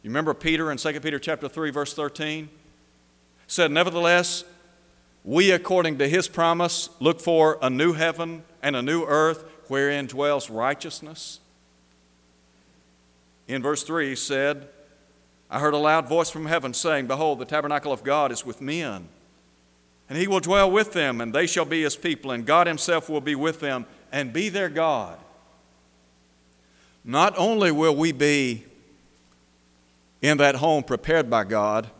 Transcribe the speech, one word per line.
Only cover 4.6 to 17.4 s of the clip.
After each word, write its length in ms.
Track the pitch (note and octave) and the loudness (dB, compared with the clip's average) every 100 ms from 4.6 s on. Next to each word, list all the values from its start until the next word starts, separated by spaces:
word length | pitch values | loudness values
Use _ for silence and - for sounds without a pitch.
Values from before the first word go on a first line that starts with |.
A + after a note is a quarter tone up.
| _ _ _ _ _ _ | _ _ _ _ _ _
we, 280 | F#2+ D3+ G3 | 0 4 6
according 480 | F3+ F3+ F#3 E3 C#3 | 4 2 2 2 0
to 80 | C#3+ | 2
his 200 | F3 E3+ | 2 -2
promise, 640 | - E3 E3+ F3 - - - | 0 2 2 0 -2 -6 0
look 200 | C#3+ E3 | 0 0
for 380 | - D#3+ D#3 D3+ | 2 6 6 4
a 80 | B2+ | -2
new 240 | B2+ E3 | 2 2
heaven 500 | D#3 E3 D#3 E3 E3 - _ | 2 -2 -2 -8 -10 -16 _
and 120 | C#3+ C3 | -4 -2
a 60 | |
new 240 | B2+ E3+ D3+ | -2 -2 2
earth 380 | D3 D#3 D#3+ - - - | 2 2 0 -10 -20 -4
wherein 400 | C3+ C#3+ C#3+ C3 | 0 0 -2 -6
dwells 420 | B2+ C#3+ C#3+ - | -2 0 0 -4
righteousness." 920 | A2 B2+ C#3+ E3 - D#3 D#3+ - - _ _ _ _ _ _ _ _ _ _ _ _ _ _ _ _ _ _ _ _ - | -2 -2 -2 -8 -12 -14 -14 -14 -16 _ _ _ _ _ _ _ _ _ _ _ _ _ _ _ _ _ _ _ _ -8
In 140 | C3+ | -4
verse 220 | C3 C#3+ | -2 -2
three, 260 | - E3 C#3 | -2 -2 -2
he 60 | B2+ | -2
said, 520 | - C3+ C#3 D3 C3+ - - _ _ _ _ _ _ | -2 0 0 -2 -12 -20 -20 _ _ _ _ _ _
"I 100 | B2 | -2
heard 160 | D3+ D3 | 0 2
a 20 | |
loud 300 | D3+ D#3+ B2+ | 4 2 2
voice 240 | E3 D#3+ | 0 0
from 160 | D#3+ D#3 | -4 -2
heaven 260 | E3 C3 | -2 -2
saying, 320 | A#2+ E3+ D3 B2 | -2 0 -2 -2
'Behold, 320 | C3+ D#3 | -2 0
the 80 | C3 | -2